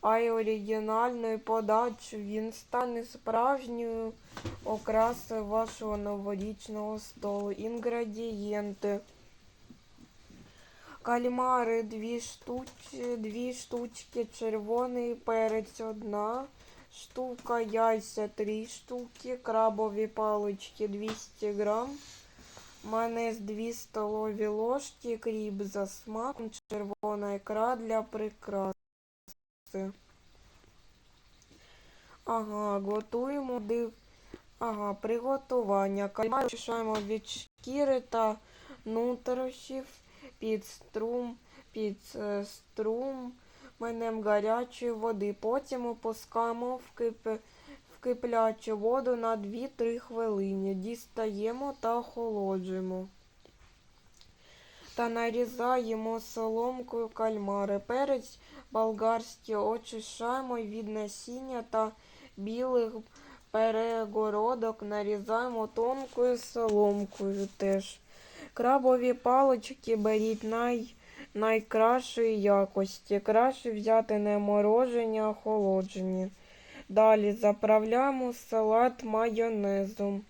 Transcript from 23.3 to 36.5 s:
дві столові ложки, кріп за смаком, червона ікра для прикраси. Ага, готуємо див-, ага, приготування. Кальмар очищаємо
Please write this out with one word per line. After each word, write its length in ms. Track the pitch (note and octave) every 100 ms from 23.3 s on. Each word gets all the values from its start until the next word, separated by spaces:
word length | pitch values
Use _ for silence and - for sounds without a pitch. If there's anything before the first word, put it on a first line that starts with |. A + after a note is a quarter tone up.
| A3+
дві 340 | G3+ G#3+ A3+
столові 720 | A#3 - A3 G#3+ G#3+ A3 G#3 G#3+
ложки, 720 | G#3 A3+ C4+ C#4+ - A#3+ A3+
кріп 460 | A3+ A3 G#3+ G3
за 240 | G3+ G3+ G3
смаком, 640 | - - A3 B3 C#4 A3+ A3 _
червона 640 | G#3 G3+ G3+ G#3+ G#3 G#3
ікра 420 | G3+ - G#3+ A3+ B3+
для 260 | A3+ A3+
прикраси. 720 | A3 A3 G#3+ - - G3 F#3+ F#3+ _ _ _ _ - - _ _ _ F#3+ F#3+ G3+ _ _ - - - - - - - _ _ - _ - - - - - - - - -
Ага, 540 | - A3+ G#3+ G#3 G#3 G3+
готуємо 840 | G3 G#3+ G#3+ A#3 C4 C#4+ C4+ B3
див-, 320 | G#3 A#3 A#3 - - - - - - -
ага, 360 | A#3 G#3 G#3
приготування. 1120 | G3+ A3 A#3 B3 C4+ C4+ B3+ G#3+ G3 G3 G3 G3+
Кальмар 380 | G3+ A3 B3+
очищаємо 480 | B3+